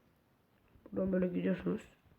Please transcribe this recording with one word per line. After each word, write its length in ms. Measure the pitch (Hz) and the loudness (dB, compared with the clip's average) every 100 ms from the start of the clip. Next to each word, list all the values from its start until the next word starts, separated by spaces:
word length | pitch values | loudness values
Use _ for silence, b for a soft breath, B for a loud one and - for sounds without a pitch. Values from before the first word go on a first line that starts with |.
| _ _ _ _ _ _ _ - - | _ _ _ _ _ _ _ -20 -8
Buradan 200 | 196 190 | -2 0
böyle 160 | 185 180 | 2 2
gidiyorsunuz. 540 | 175 185 175 180 214 - - _ | 2 0 0 0 -2 -6 -20 _